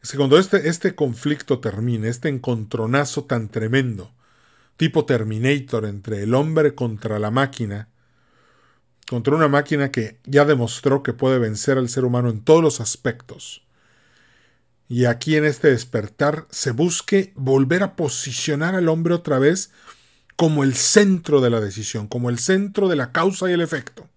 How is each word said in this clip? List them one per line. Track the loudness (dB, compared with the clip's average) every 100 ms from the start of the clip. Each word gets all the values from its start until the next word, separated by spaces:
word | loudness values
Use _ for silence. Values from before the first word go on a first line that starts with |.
es | -10
que | -2
cuando | 6 6
este, | 6 0 0
este | -2 -2 -2
conflicto | -4 -2 -4 -4 -2 -2
termine, | -2 -4 -2 -2 -4
este | -4 -4
encontronazo | -4 -4 -6 -6 -6 -2 -2 -2 -6 -4
tan | -4 -4
tremendo, | -6 0 0 -2 -6 -12 _ _ _ _ _ _ _
tipo | 0 0 0
Terminator, | 0 0 -2 0 -2 -2 -4 -4
entre | -8 -8 -6
el | 0
hombre | 0 0 2 0
contra | 0 -6 -6 -6 -4
la | -2
máquina, | 0 -2 -4 -8 -8 -14 _ _ _ _ _ _ _ _ _ _ _ -8
contra | -4 0 2
una | 2
máquina | 2 0 -2 -2
que | -2 -6 -10 0
ya | 2 4
demostró | 2 0 -2 0 0
que | -2
puede | -2 0 2
vencer | 0 -2 -2 0
al | 0
ser | -2 0
humano | 0 0
en | -2
todos | 4 6
los | 6 0
aspectos, | -6 -4 -6 -6 -14 -18 -18 -18 _ _ _ _ _ _ _ _ _ _ _ _ _
y | 0
aquí | 2 2 0 2
en |
este | 2 4 4
despertar | 4 0 -6 -6 _ -2 -2 -8
se | -6 -4
busque | 0 0 0 0 0 0 -6
volver | 2 2 4 2
a | 0 -4
posicionar | -6 -4 -8 -6 -4 -2 -2
al | 0 0
hombre | 0 0
otra | -2 0 2
vez | 2 2 -4 _ -20 -20 _ _ _ 0
como | 2 4
el | 2 2
centro | 4 6 6 2 2 4
de | 4
la | 2
decisión, | -2 -6 -8 -8 -6
como | -6 -4
el | -4
centro | 0 0 0 0 0
de | 0
la | -2
causa | 0 0 0 -2
y |
el | 0
efecto. | -2 -4 -10 -20 -20